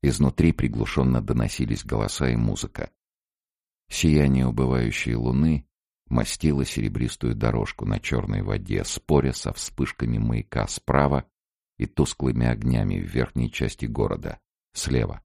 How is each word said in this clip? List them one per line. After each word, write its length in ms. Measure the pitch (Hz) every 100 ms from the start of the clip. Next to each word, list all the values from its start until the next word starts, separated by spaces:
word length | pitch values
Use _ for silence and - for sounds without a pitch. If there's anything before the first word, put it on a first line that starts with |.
Изнутри 500 | 71 67 69 - 82
приглушенно 680 | 80 60 55 - - 64 62
доносились 640 | 52 57 57 - 60 52 -
голоса 420 | 55 52 - 65
и 60 | 58
музыка. 540 | 55 50 - - 50 _ _ _ _ _ _ _ _ _ _
Сияние 600 | - 82 76 71 65 64
убывающей 640 | 55 64 64 58 53 -
луны 540 | 58 60 64 80 76 - _ _ _ _
мастило 560 | 62 55 - 78 71 65
серебристую 680 | - 53 50 60 - 62 53
дорожку 500 | 57 57 50 - 50
на 120 | 50
черной 400 | - 62 50 50
воде, 420 | 50 50 50 50
споря 480 | 50 - - 73 67
со 220 | 64 -
вспышками 640 | - - - 69 - 58 57
маяка 500 | 55 57 52 58 53
справа 580 | - - 67 71 69 - _ _ _ _ _
и 80 | -
тусклыми 600 | - 71 - 67 55 58
огнями 540 | 57 57 60 50 50
в 60 | 50
верхней 440 | 57 62 65 58
части 360 | - 57 - 58
города, 560 | 57 50 - - - _ _ _
слева. 500 | - - 64 50 50